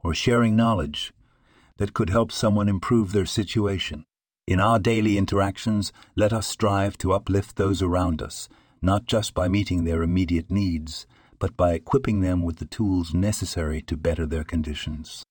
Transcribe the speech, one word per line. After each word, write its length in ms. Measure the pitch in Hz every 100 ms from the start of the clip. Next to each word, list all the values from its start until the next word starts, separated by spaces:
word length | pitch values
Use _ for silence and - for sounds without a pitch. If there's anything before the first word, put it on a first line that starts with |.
or 100 | 85
sharing 420 | 80 - 120 117 107
knowledge 560 | 117 104 73 - - _ _ _ _ _ _ _
that 160 | 101
could 180 | - 104
help 200 | 107 117
someone 380 | - 113 104 104
improve 420 | 95 - 120 101
their 140 | 101 90
situation. 800 | - 98 113 101 95 - 76 - _ _ _ -
In 140 | 92
our 180 | 104 117
daily 400 | 98 113 107 101
interactions, 760 | 95 101 98 98 - 107 98 - - -
let 160 | 104
us 140 | 113 101
strive 520 | - 107 98 98 -
to 120 | 95
uplift 440 | 95 - 98 - -
those 260 | 98 92
around 400 | 92 90 87 78
us, 260 | 55 - - _ _ _
not 260 | 87 101 -
just 280 | 113 -
by 140 | - 90
meeting 360 | 101 98 90
their 200 | 82 82
immediate 480 | 85 92 87 87 80
needs, 560 | 95 98 82 78 - - _ _ _
but 180 | 95 -
by 160 | 87
equipping 480 | 85 - 139 131 104
them 220 | 92 90
with 140 | 87 82
the 80 | 80
tools 480 | - 107 92 82
necessary 680 | 85 101 107 90 - 78 73
to 160 | - 78
better 300 | 80 82 78
their 160 | 80
conditions. 800 | 76 82 76 71 - 76 - - -